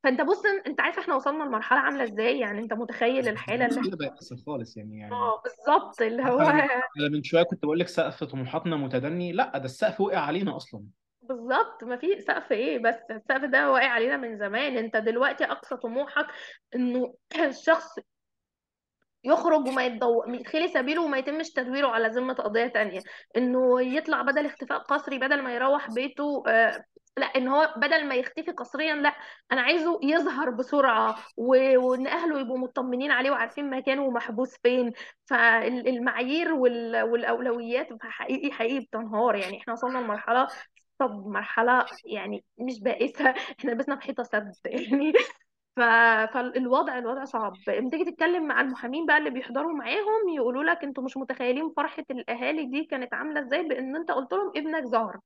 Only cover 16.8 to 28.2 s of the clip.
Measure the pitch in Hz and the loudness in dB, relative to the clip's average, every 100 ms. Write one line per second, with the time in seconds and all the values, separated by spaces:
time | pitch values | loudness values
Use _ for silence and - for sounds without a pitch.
16.8 | 247 247 247 - _ 311 311 254 - 330 | -2 0 -4 -6 _ -2 -2 0 2 2
17.8 | - - - _ _ _ _ _ _ _ | 2 -16 -18 _ _ _ _ _ _ _
18.8 | _ _ _ _ 240 330 349 311 262 262 | _ _ _ _ 2 4 6 4 2 0
19.8 | 254 226 247 233 - 240 - 311 339 311 | 0 0 2 2 0 -8 -4 -2 0 0
20.8 | 254 320 320 269 262 302 320 - 254 269 | 0 0 0 0 -2 -4 -4 -4 -4 0
21.8 | 277 226 226 233 254 262 214 214 240 233 | 2 2 2 0 -2 -2 -2 0 0 0
22.8 | 208 185 - - - - 254 254 254 254 | -2 -4 -12 -20 -4 0 2 4 4 4
23.8 | 254 277 320 285 262 277 294 - 262 285 | 4 0 0 -2 2 0 0 -6 -6 -6
24.8 | - 285 294 269 262 285 262 240 262 285 | -2 -2 -2 -4 0 0 0 0 2 2
25.8 | 254 226 269 - 294 277 - 226 226 - | 2 -4 -4 -4 -2 0 4 6 6 2
26.8 | - - _ - 269 269 254 285 311 233 | -12 -20 _ -4 0 0 2 4 4 2
27.8 | 285 320 294 254 | 2 2 2 -2